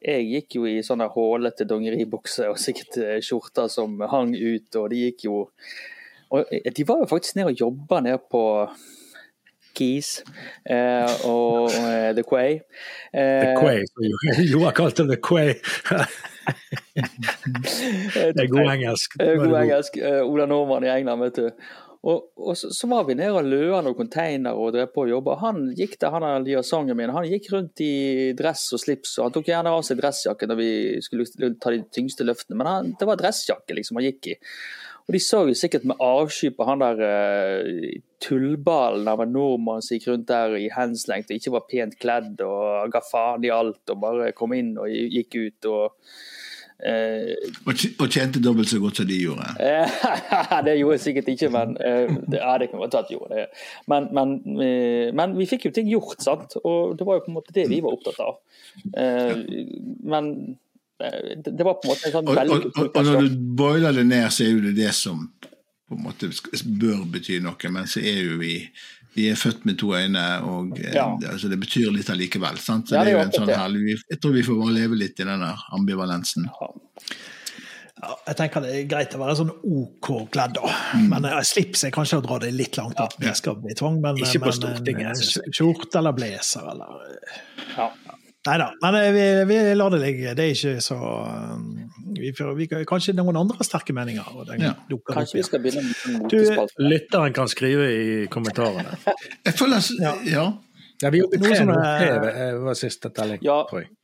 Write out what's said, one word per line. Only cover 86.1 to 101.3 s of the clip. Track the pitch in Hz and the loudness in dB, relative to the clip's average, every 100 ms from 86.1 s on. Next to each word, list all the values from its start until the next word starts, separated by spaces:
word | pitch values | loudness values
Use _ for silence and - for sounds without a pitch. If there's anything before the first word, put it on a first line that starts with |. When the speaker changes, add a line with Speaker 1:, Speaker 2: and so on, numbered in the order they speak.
Speaker 4:
blazer, | 127 113 95 - - 80 | 0 -4 -4 -4 -4 -8
eller, | - - 69 - | -12 -12 -16 -16
eh, | - - - - - - - | -16 -16 -18 -18 -16 -12 -4
Speaker 1:
Ja. | 113 - - - _ _ - | -4 -4 -20 -20 _ _ 0
Speaker 4:
Neida, | 165 135 - | 2 0 0
men, | 175 208 | 2 4
eh, | 208 | 6
vi, | 202 196 190 190 | 6 6 6 6
vi | 220 208 202 | 6 6 4
lar | 196 | 4
det | 175 | 4
ligge. | 139 131 127 | 2 -2 -4
Det | 123 | 0
er | 160 131 | 0 2
ikke | 143 127 | 0 -2
så, | - 127 | -4 -4
um, | 120 113 113 113 113 57 57 55 58 - - 208 | -4 -4 -6 -8 -8 -8 -8 -10 -14 -14 -10 -8
vi | 127 | -8
får, | 131 143 139 | -6 -6 -4
vi | 160 | -4
kan, | 156 156 | -4 0
kanskje | 180 175 | 0 2
noen | 185 180 160 | 2 2 4
andre | 190 240 | 2 0
har | 226 | -2
sterke | 160 - | -4 -2
meninger, | 131 120 110 95 | -4 -2 -6 -8
og | - - | -14 -10
den | 120 | -2
Speaker 3:
Ja. | 156 - - | 0 -2 -6
Speaker 4:
dukker | 127 - | -8 -4
Speaker 1:
Kanskje | 131 147 | -2 -2
Speaker 4:
opp | |
Speaker 1:
vi | 196 | -2
Speaker 4:
igjen. | |
Speaker 1:
skal | 180 135 | 0 0
begynne | 123 269 | 0 0
med | 262 240 254 233 | -2 -4 -4 -2
en | 220 | 2
Speaker 4:
Du, | 220 | 6
Speaker 1:
motespalte. | 214 214 107 - | 6 6 0 2
Speaker 2:
Lytteren | 143 156 151 190 147 | 4 4 2 2 2
kan | 127 127 | 2 -2
skrive | - 131 143 143 113 110 110 | 0 2 4 4 2 2 0
i | 101 | -2
kommentarene. | - 110 104 117 92 87 180 - | -4 -4 0 0 0 -6 -4 -2
Speaker 3:
<laughs> | - - - - | -2 -6 -4 -2
Jeg | 160 | 2
føler | 262 233 | 4 4
s-, | 170 240 | 2 0
Speaker 4:
Ja. | 160 147 | 0 0
Speaker 3:
ja. | 220 151 170 208 _ _ - _ | 0 2 0 -2 _ _ -20 _
Speaker 2:
Ja, | 143 | 2
vi | 160 | 4
er | |
oppe | 190 | 4